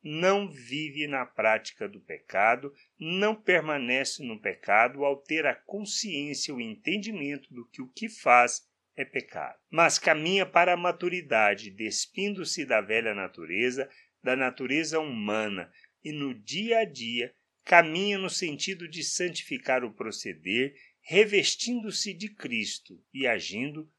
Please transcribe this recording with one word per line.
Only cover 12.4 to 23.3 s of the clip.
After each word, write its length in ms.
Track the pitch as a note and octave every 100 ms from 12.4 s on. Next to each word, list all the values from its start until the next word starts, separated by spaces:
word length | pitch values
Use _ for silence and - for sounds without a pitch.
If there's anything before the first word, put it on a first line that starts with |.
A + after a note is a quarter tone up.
| D3+ -
da 160 | C3 A2+
velha 340 | G2 A2+ A2+
natureza, 760 | G2+ F#2 - D#2+ F#2 B2 B2+ C3 - _ _
da 120 | B2+
natureza 680 | C3 C3 B2+ B2+ D3 D#3 D#3+
humana, 720 | D#3 A#2 G#2 G#2+ G#2+ G2 E2+ _ _ _
e 100 | D3+
no 220 | D3+ C#3
dia 440 | A#2 G#2 D3+ A3 A3+
a 60 |
dia 480 | G#3 C3 A#2 A#2+ A#2 _ _ _
caminha 540 | - F3 E3 E3 G3+ G3
no 120 | F#3
sentido 580 | - F3 C#3 - F#3 E3+
de 140 | D#3+
santificar 840 | - - F3+ D#3 - B2+ - B2+
o 80 | A#2+
proceder, 840 | - A2 - A2 D#2+ F2 A2 C#3 - - _
revestindo-se 1120 | - F3 A3 G3+ - - A#3 B3 G#3+ - G#3
de 160 | E3+ G#3
Cristo 720 | - C3+ A#2 G2+ - _ F2+ _
e 140 | C3
agindo 640 | B2+